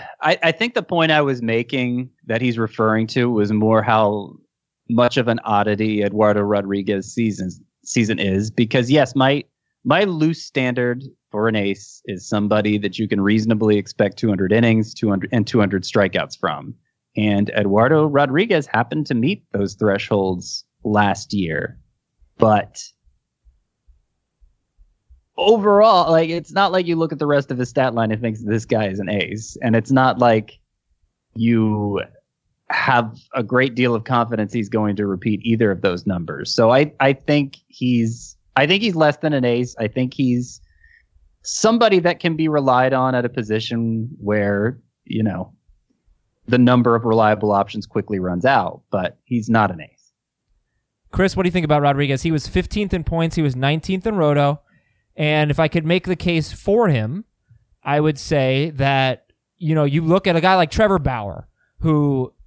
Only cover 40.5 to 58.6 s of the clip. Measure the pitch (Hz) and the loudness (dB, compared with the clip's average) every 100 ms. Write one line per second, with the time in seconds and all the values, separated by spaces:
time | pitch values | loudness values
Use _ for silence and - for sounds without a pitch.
40.5 | - _ _ _ _ _ _ _ _ - | -12 _ _ _ _ _ _ _ _ -12
41.5 | - 214 233 220 190 170 165 175 156 160 | -2 0 4 4 4 2 0 -2 -2 0
42.5 | 151 135 127 131 131 131 127 120 131 107 | 0 2 2 2 2 0 0 -2 -4 -4
43.5 | 107 113 117 113 113 113 - 104 104 101 | -4 -4 -4 -2 -4 -6 -8 -2 0 0
44.5 | 101 110 - _ _ - 110 107 87 92 | 0 -2 -4 _ _ -8 -4 -2 -4 -8
45.5 | _ _ _ _ _ _ _ _ _ - | _ _ _ _ _ _ _ _ _ -2
46.5 | 123 123 127 120 117 113 113 107 104 107 | 4 4 4 4 2 2 2 2 2 0
47.5 | 101 101 110 - 107 98 98 90 87 127 | 0 -2 -6 -8 -8 -6 -6 -4 -2 0
48.5 | 135 87 - _ 98 82 - _ 120 113 | 0 -2 -8 _ -6 -6 -8 _ -6 0
49.5 | 113 104 87 73 _ _ _ _ _ _ | 0 0 -2 -14 _ _ _ _ _ _
50.5 | _ _ _ _ _ _ - 190 - 180 | _ _ _ _ _ _ 0 0 0 -2
51.5 | 175 156 147 143 139 143 135 165 156 - | 0 0 2 2 2 0 -2 -2 -2 -2
52.5 | - - 214 202 185 160 165 165 170 151 | -4 -2 -4 -2 -4 -2 -2 -2 0 -2
53.5 | 127 139 156 165 190 226 208 151 147 143 | 0 0 -2 -2 -4 -2 0 2 2 2
54.5 | 147 _ _ _ _ _ - 151 151 151 | -2 _ _ _ _ _ -4 -2 0 0
55.5 | 139 160 175 156 180 180 175 175 170 151 | 0 0 0 0 0 0 -4 -2 -2 -2
56.5 | - - 208 220 131 110 170 - _ _ | -6 0 2 2 2 -2 -6 -12 _ _
57.5 | _ _ _ - 147 151 143 - 151 131 | _ _ _ -2 2 2 2 0 0 2
58.5 | 135 | 0